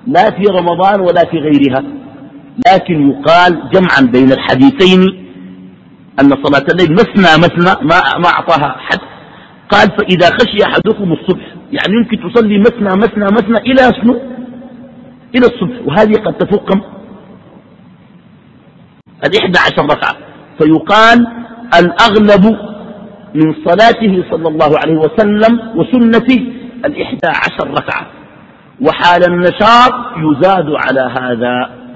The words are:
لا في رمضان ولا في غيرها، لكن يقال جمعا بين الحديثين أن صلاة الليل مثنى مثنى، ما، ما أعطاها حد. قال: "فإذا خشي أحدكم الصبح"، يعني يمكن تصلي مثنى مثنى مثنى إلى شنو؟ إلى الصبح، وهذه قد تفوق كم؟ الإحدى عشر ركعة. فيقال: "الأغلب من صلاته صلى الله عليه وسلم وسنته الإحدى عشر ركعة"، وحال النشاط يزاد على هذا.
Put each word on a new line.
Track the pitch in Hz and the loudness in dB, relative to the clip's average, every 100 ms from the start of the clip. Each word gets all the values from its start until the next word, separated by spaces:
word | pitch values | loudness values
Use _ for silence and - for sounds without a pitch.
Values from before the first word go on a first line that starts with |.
| - | 0
لا | 156 208 | 0 0
في | 175 202 | 0 0
رمضان | 180 175 170 190 208 | 0 -2 0 0 2
ولا | 180 175 165 | 0 0 0
في | 165 | -2
غيرها، | 151 143 139 127 - - - - - - - - 170 | 0 2 2 -2 -6 -14 -18 -20 -20 -20 -16 -2 2
لكن | 190 185 160 139 | 2 0 0 0
يقال | 131 147 170 180 160 127 | 0 2 4 4 0 0
جمعا | 185 180 131 127 | 0 2 2 2
بين | 123 131 | 2 2
الحديثين | 131 - 131 135 135 190 185 190 - - - - - - - - - - - | 2 -2 2 2 4 2 4 2 -2 -20 -20 -20 -20 -20 -20 -20 -20 -10 2
أن | 139 135 | 2 2
صلاة | 147 143 143 | 0 -2 0
الليل | 175 170 | 0 2
مثنى | 170 220 202 180 160 | 2 2 2 4 4
مثنى، | 170 170 175 - 143 | 2 2 0 0 0
ما، | 175 - - | 0 0 -2
ما | 175 | -2
أعطاها | - 175 160 143 - | -2 -2 -2 -2 -8
حد. | - - - - - - - - _ | -8 -8 -8 -20 -20 -20 -20 -20 _
قال: | 202 214 | 0 2
"فإذا | - 202 180 175 | 0 -2 2 2
خشي | - 233 202 190 | 2 -4 -2 -2
أحدكم | 160 190 214 190 | -2 -4 -4 -4
الصبح"، | 156 - - - - - | -4 -4 -6 -8 -20 -12
يعني | 139 175 220 | -6 -2 -2
يمكن | 233 214 175 | -2 -4 -2
تصلي | 240 220 208 | 0 2 2
مثنى | 226 226 202 190 | 2 0 -2 0
مثنى | 214 214 | -2 -2
مثنى | 196 214 208 226 226 | 0 0 0 -2 0
إلى | 262 254 - | 2 2 2
شنو؟ | 233 247 - - - - - - - - - - - | 0 -2 -6 -14 -16 -18 -20 -20 -20 -20 -20 -20 -6
إلى | - 247 | 0 0
الصبح، | - 180 - - | 0 -8 -6 -4
وهذه | 165 220 | 0 2
قد | 214 170 151 | 0 -2 -6
تفوق | 175 196 - | -4 -4 -2
كم؟ | 196 - - - - - - - - _ _ - _ _ - _ - _ _ _ _ _ _ _ - - | -4 -4 -20 -20 -20 -20 -20 -20 -20 _ _ -20 _ _ -20 _ -20 _ _ _ _ _ _ _ -8 -4
الإحدى | 202 - 170 | -2 0 0
عشر | - - | 0 -2
ركعة. | 147 143 - - - - - - | -2 -2 -4 -8 -14 -20 -20 -2
فيقال: | 156 160 - - 277 233 233 - - - - 170 | 2 2 2 4 6 4 2 -6 -18 -18 0 2
"الأغلب | 180 196 226 208 208 196 214 214 - - - - - - - | 2 2 2 4 4 4 4 0 -8 -16 -18 -20 -20 -20 -10
من | 151 156 156 | -2 -2 0
صلاته | 175 175 226 226 220 185 170 | -2 2 2 2 0 -2 -4
صلى | 165 160 | -4 -4
الله | 156 151 151 | -2 0 0
عليه | 151 160 | 0 0
وسلم | 156 - 208 208 220 233 - 160 | 0 0 0 2 2 0 -2 -6
وسنته | 160 254 233 226 254 254 127 - - - | -2 2 2 2 2 0 -2 -12 -16 -10
الإحدى | 147 147 - 254 170 | -8 -8 -10 -6 -4
عشر | - 180 - 151 | -4 -6 -6 -8
ركعة"، | 143 - - - - - - - _ _ - | -8 -8 -10 -12 -20 -20 -20 -20 _ _ -4
وحال | 147 - 175 175 | -4 0 0 2
النشاط | 175 175 175 - 208 240 247 - - - | 2 2 -2 2 4 4 4 0 -10 -6
يزاد | 156 139 180 190 156 | -2 0 2 0 -2
على | 143 123 131 | -4 -2 -2
هذا. | 127 123 127 117 123 123 127 - - | -4 -6 -6 -4 -4 -4 -6 -12 -20